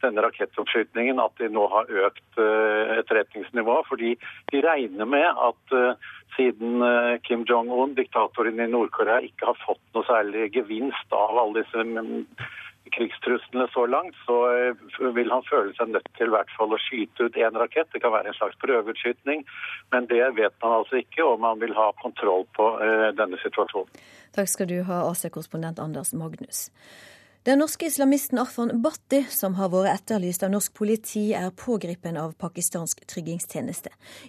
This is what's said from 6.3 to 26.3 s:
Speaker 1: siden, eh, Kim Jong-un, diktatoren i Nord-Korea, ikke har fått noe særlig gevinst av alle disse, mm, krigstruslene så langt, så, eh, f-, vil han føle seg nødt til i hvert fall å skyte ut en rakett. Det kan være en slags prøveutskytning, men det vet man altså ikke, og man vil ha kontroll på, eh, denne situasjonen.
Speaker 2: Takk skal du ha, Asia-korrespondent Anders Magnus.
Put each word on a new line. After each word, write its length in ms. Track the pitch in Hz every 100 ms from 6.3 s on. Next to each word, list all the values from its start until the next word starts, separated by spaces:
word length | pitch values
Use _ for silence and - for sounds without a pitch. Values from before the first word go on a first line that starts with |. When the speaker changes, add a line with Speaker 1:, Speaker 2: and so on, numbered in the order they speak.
Speaker 1:
siden, 480 | - 127 107 117 120
eh, 360 | 123 120 120 120
Kim 260 | - 117
Jong-un, 500 | 117 120 117 123 135
diktatoren 640 | 131 127 120 104 - 113 113
i 80 | 117
Nord-Korea, 540 | 120 104 - 107 120
ikke 240 | 127 -
har 100 | 113 120 -
fått 140 | 98 _
noe 100 | 113
særlig 480 | 104 113 104 107 107
gevinst 580 | 120 104 110 135 - -
av 240 | 107 104 120
alle 260 | 110 110
disse, 140 | 104 117
mm, 500 | 113 113 113 117 110 - - - - - -
krigstruslene 720 | - 117 - 123 120 - 127 123
så 160 | 127 120
langt, 260 | 135 180 - -
så, 420 | 120 123 123 123
eh, 60 | 120 107
f-, 220 | - 131
vil 160 | 120 113
han 120 | 127 -
føle 240 | 143 98
seg 140 | 95 113
nødt 180 | 104 - -
til 100 | 113
i 40 |
hvert 200 | 107 98 -
fall 120 | 110
å 100 | 107
skyte 460 | - 127 104 -
ut 120 | 120 117
en 180 | 113
rakett. 340 | 110 120 156 160
Det 100 | -
kan 100 | 120
være 160 | 110 101
en 60 |
slags 220 | - 104 -
prøveutskytning, 840 | - 120 107 - 95 - 139 151 - - - - -
men 160 | 127 120
det 280 | 120 131 110
vet 160 | 104 -
man 220 | 117 113
altså 180 | 104 131
ikke, 220 | - -
og 160 | 160 110
man 180 | 117 113
vil 140 | 113
ha 160 | 110 107
kontroll 540 | - 120 - 104 92 92
på, 240 | - 107 110
eh, 280 | 107 110 107
denne 260 | 101 101 92
situasjonen. 480 | 104 - 98 - - - - - -
Speaker 2:
Takk 160 | - 190
skal 180 | - 185
du 160 | 175
ha, 260 | 185 175 165
Asia-korrespondent 720 | 175 170 - 160 165 165 165
Anders 320 | 156 147 -
Magnus. 580 | 165 160